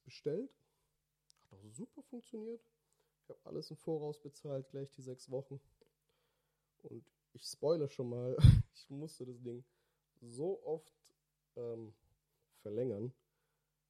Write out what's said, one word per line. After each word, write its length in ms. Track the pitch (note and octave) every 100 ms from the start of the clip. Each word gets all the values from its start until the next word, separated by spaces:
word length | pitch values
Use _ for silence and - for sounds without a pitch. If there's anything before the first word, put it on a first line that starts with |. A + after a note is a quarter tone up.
bestellt. 460 | B2+ - D3+ E3+ C4+ - _ _ _ _ _ _ _ - _
Hat 80 | F#2+
auch 120 | G#2+
super 320 | A#2 A#3+ -
funktioniert. 600 | - B3 - A3 A3 A#3 - _ _ _ _ _
Ich 80 | -
hab 160 | - -
alles 240 | D#3 D#3
im 60 | D#3
Voraus 440 | - D#3 D3 D3
bezahlt, 480 | C#3 - D3+ C3+ C3+
gleich 200 | C#3 C3+
die 100 | -
sechs 280 | B2+ B2+ -
Wochen. 300 | C3 C3+ C#3 - _ - _ _ _ _ _ _ _ _ _
Und 220 | - A#2 - _ _
ich 120 | -
spoilere 440 | - - - E3+ C#3
schon 200 | - B2
mal, 280 | A#2+ B2 B2+
<laughs> 360 | - - -
ich 140 | - -
musste 360 | C#3 D#3 - B2+
das 140 | A#2+
Ding 220 | B2 B2 C3 _ _ _ _ _
so 420 | A#2 A#2+ E3 G3
oft, 500 | - D#3+ - _ - _ _ _ _ -
ähm, 360 | A#2+ A2+ A2 - _ _ _ _ _ -
verlängern, 500 | G#2+ G#2+ B2+ G2+ A#2+ - _ _ _ _ _ _